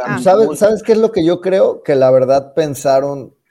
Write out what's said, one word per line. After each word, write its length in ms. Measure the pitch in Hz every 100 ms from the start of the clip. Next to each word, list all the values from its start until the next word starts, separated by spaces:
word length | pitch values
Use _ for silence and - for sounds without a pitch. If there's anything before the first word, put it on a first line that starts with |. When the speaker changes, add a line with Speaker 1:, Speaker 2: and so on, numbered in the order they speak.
Speaker 1:
está 140 | 123 -
Speaker 2:
Ah. 20 |
Speaker 3:
¿sabes, 240 | 185 180 147
Speaker 1:
muy 80 | 147
Speaker 3:
sabes 260 | 208 214
qué 100 | 208
es 60 | 220
lo 120 | 220
que 120 | 208
yo 160 | 165 175
creo? 420 | 185 190 220 -
Que 100 | -
la 160 | 139 131
verdad 420 | 131 127 139 135
pensaron 800 | - 156 135 143 135 143 139 123 _ _